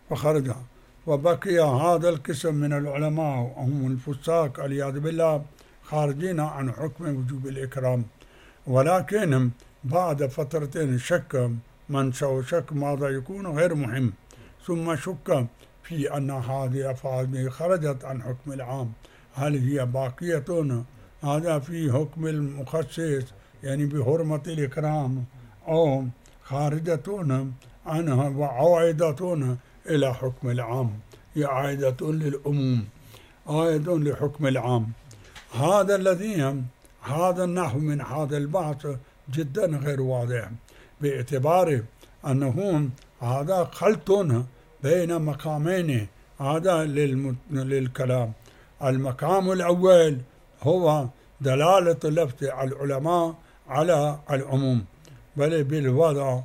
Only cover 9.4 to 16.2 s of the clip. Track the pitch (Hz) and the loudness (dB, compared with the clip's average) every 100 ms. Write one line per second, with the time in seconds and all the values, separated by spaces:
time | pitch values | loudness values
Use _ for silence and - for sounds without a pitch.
9.4 | 127 - - _ 127 165 180 143 139 147 | 2 -2 -16 _ -2 0 2 0 -2 -2
10.4 | 143 160 147 165 147 123 - 170 170 135 | -4 -4 -4 -2 0 0 0 0 0 -2
11.4 | 123 117 - - - 139 135 127 143 131 | 0 -2 -10 -20 -6 -2 -2 -2 -2 -2
12.4 | 127 170 - 147 143 139 139 135 131 196 | 0 -2 -2 -4 -2 -2 -2 -4 -6 -10
13.4 | 190 147 175 156 131 127 123 95 - - | -6 0 2 2 -2 0 -2 -2 -16 -20
14.4 | - - - 165 165 160 185 185 - 151 | -20 -16 -6 -4 -2 -4 -4 -8 0 0
15.4 | 117 - - _ - 165 139 147 | 0 -6 -20 _ -10 -4 -2 -2